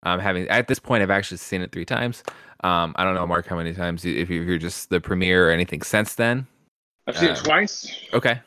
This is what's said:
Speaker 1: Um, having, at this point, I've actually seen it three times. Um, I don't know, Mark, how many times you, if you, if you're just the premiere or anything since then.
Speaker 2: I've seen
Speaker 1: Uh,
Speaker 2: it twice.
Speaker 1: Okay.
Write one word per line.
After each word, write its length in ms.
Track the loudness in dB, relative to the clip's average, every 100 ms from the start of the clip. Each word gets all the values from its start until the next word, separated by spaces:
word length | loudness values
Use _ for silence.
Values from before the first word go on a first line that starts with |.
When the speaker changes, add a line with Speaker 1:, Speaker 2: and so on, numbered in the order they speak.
Speaker 1:
Um, 180 | 0 0
having, 300 | 0 -2 2
at 180 | 0 2
this 100 | -2
point, 240 | 0 2
I've 80 | 4
actually 280 | 2 0 -10
seen 240 | -8 -6
it 100 | -6
three 140 | -8 -6
times. 400 | -4 -4 -6 -12 -16 -20 -6
Um, 320 | 0 2 0 0
I 80 | 0
don't 100 | 0
know, 100 | 0
Mark, 220 | -2 -2
how 80 | -6
many 180 | -6
times 300 | -4 -4 -4
you, 160 | -4 -2
if 100 | -2
you, 120 | -2
if 60 | 0
you're 80 | -2
just 320 | -2 -8 -2
the 100 | -2
premiere 480 | 0 0 4 6 6
or 40 |
anything 300 | 4 0 -4
since 340 | -2 0 0 0
then. 300 | 0 0 -4 _ _ _ _ _ -10
Speaker 2:
I've 80 | 0
seen 140 | 0
Speaker 1:
Uh, 40 |
Speaker 2:
it 40 | 2
twice. 680 | 2 2 2 -4 -12 -16 -2
Speaker 1:
Okay. 300 | 0 2 0